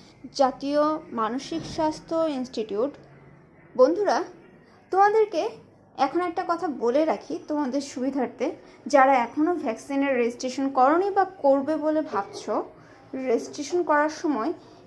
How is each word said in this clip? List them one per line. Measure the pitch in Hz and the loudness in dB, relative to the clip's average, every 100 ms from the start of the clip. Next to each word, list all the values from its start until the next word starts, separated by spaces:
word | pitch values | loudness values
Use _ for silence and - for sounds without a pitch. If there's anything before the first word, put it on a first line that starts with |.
| - - 254 - | -20 -20 -16 0
জাতীয় | 262 262 277 294 302 311 - | 0 0 -2 0 0 -2 -8
মানসিক | 233 220 247 - 330 - | -4 -4 -4 -6 -10 -8
স্বাস্থ্য | - 311 311 - 330 | -2 -2 -4 -4 -2
institute। | 320 269 247 - 214 196 277 - - - - - - - - 226 | -2 -4 -6 -6 -6 -2 -2 -4 -20 -20 -20 -20 -20 -20 -12 4
বন্ধুরা, | 262 349 392 269 381 - - - - - _ | 4 6 2 0 -2 -12 -20 -20 -20 -20 _
তোমাদেরকে | 370 403 427 415 330 392 - - - _ - | 4 6 6 2 0 -4 -8 -20 -20 _ -2
এখন | 277 339 | 0 0
একটা | 359 349 349 | -2 -4 -2
কথা | 339 359 | -2 -2
বলে | 247 226 262 311 | -2 2 2 2
রাখি | 196 - 339 - | -2 -6 -10 -4
তোমাদের | 294 285 277 | -4 -2 -4
সুবিধার্থে, | 285 - 262 277 240 - 277 - - - - | -6 -6 -4 -2 -4 -4 -6 -6 -18 -16 2
যারা | 277 262 | 6 6
এখনও | 262 233 - 320 349 | 4 2 0 0 0
ভ্যাকসিনের | 277 226 - 277 277 254 | -4 -6 -4 -2 0 2
রেজিস্ট্রেশন | 233 240 254 254 269 | 0 -2 -6 -2 -2
করনি | 269 254 330 403 | 4 4 4 2
বা | 392 | 0
করবে | 381 - 277 277 269 311 | 0 0 2 4 2 -2
বলে | 302 311 | 0 -2
ভাবছো, | 294 214 202 - - 240 - - - - - | -2 -4 -6 -10 -4 -4 -6 -14 -20 -20 -12
রেজিস্ট্রেশন | 262 262 247 269 - 285 349 | -8 -2 -2 -2 -10 -4 -2
করার | 320 294 302 | 2 2 2
সময় | 311 330 254 240 349 - - | -2 -4 -2 -4 -6 -12 -20